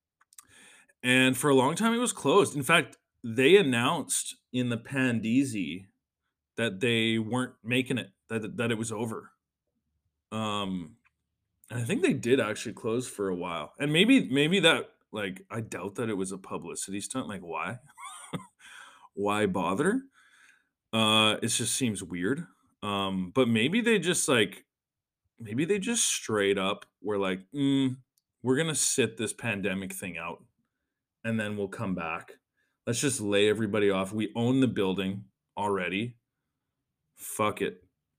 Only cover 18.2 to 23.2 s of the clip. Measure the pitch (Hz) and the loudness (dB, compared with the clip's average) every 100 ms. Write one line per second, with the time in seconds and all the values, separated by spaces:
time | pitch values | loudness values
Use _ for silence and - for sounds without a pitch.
18.2 | - 1077 988 _ - - - - - - | -12 -12 -14 _ -20 -20 -20 -20 -16 -4
19.2 | 101 104 104 95 85 98 165 254 - _ | -2 2 0 0 0 2 2 0 -4 _
20.2 | _ _ _ _ _ _ _ 113 110 110 | _ _ _ _ _ _ _ 0 4 4
21.2 | 107 104 117 - 117 - 120 98 92 90 | 4 2 -2 -2 -2 -2 -2 -2 -6 -2
22.2 | 92 143 170 _ _ _ 107 101 98 95 | -2 -2 -6 _ _ _ -4 -2 -2 -2